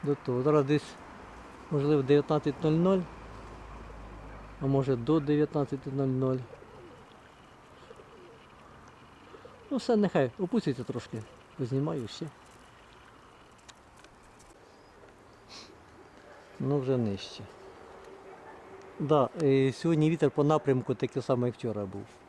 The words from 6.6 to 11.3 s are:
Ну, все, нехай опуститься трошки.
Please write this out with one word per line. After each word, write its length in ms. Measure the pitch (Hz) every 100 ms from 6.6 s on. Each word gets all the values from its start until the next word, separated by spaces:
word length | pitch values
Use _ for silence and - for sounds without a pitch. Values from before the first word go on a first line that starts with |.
| - - - - - - - - - - - - - - - 440 359 - - - - - - - - - - - - - -
Ну, 60 | 269
все, 200 | - 220
нехай 340 | 202 175 131 -
опуститься 460 | 180 233 160 127
трошки. 380 | 120 127 - 110 107